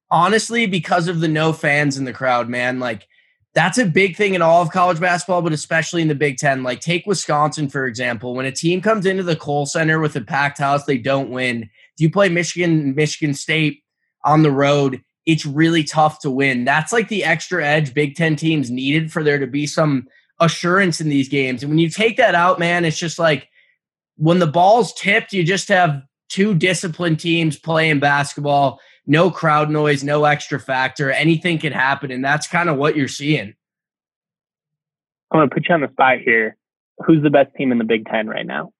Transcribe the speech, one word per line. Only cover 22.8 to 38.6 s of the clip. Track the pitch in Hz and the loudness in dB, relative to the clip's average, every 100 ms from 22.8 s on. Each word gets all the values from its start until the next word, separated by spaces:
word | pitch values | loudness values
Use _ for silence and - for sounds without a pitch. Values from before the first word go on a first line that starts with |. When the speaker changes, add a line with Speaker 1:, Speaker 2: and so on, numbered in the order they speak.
| 165 | 0
Speaker 1:
it's | 151 | -2
just | 165 - | -6 0
like, | 165 139 - _ _ _ _ _ _ - | 0 0 -4 _ _ _ _ _ _ -2
when | 156 180 | 2 4
the | 160 | 2
ball's | 165 185 240 190 | 4 4 4 2
tipped, | - 185 220 226 | -4 0 0 0
you | 196 | -2
just | 170 190 - | 0 0 2
have | 190 175 143 - _ - | 2 2 0 -10 _ -8
two | - 208 170 | 0 2 2
disciplined | 180 175 185 156 175 156 | 2 0 -4 -4 -2 0
teams | 175 165 160 143 | 0 0 0 -4
playing | 160 160 160 147 | -2 0 2 2
basketball, | 143 143 143 - 147 143 139 - _ _ - | 2 0 -2 -4 0 2 2 -2 _ _ 0
no | 151 180 | 4 4
crowd | - 165 151 151 | 2 2 2 2
noise, | 151 151 143 | 0 0 0
no | 139 147 147 | 0 2 2
extra | 143 - 139 | 0 -4 -8
factor. | - 131 131 - 139 | -4 -2 -2 -2 -2
Anything | 131 156 160 180 160 | 2 2 2 0 -2
can | 151 | -2
happen, | 123 131 135 135 | -2 0 -2 -4
and | 127 135 | -4 -2
that's | 147 - | -2 -2
kinda | 175 170 | -2 0
what | 135 151 151 | 0 0 0
you're | 127 | -2
seeing. | - 147 143 101 - _ _ _ _ _ _ _ _ _ _ _ _ _ _ _ _ - | -4 -2 -2 -4 -16 _ _ _ _ _ _ _ _ _ _ _ _ _ _ _ _ -2
Speaker 2:
I'm | 160 | 2
gonna | 139 | 2
put | 160 151 | 0 0
you | 170 | 0
on | |
the | 135 | 0
spot | - 131 123 | 0 2 2
here. | - 113 110 - _ _ _ - 180 | 0 0 0 -6 _ _ _ -4 2
Who's | 160 | 2
the | 147 | 4
best | 143 135 - | 2 2 -2
team | 135 | -2
in | 120 | 0
the | |
Big | 113 113 110 | 0 -2 -2
Ten | 113 110 | -6 -6
right | - - | -8 -8
now? | 73 | -8